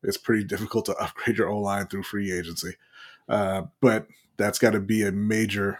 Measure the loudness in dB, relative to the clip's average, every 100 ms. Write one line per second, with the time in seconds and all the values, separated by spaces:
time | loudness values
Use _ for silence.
0 | -4 -4 0 0 0 -4 -2 -2 0 -2
1 | -4 -4 -2 0 0 0 0 -2 -2 -6
2 | -6 -4 -2 -4 -6 -8 -10 -12 _ -20
3 | -20 -18 -2 0 0 -2 -4 2 4 4
4 | -2 -16 _ -2 -2 4 4 4 2 0
5 | 0 0 0 2 2 0 -2 -4